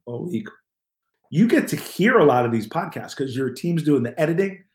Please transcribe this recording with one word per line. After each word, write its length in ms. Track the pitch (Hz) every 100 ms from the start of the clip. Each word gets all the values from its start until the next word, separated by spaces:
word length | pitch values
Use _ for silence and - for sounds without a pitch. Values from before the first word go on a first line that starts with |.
| 120
all 220 | 120 175
week, 200 | 113 - _ _ _ _ _ _ _ -
you 160 | 151 233
get 220 | 302 -
to 80 | -
hear 420 | - - 214 233
a 60 |
lot 220 | 147 123 120
of 60 |
these 140 | 117 107
podcasts 480 | 165 - 123 110
'cause 220 | - 135 123
your 140 | 131
team's 320 | 127 170 165
doing 200 | 147 139
the 160 | 120 -
editing. 460 | 156 170 196 185 _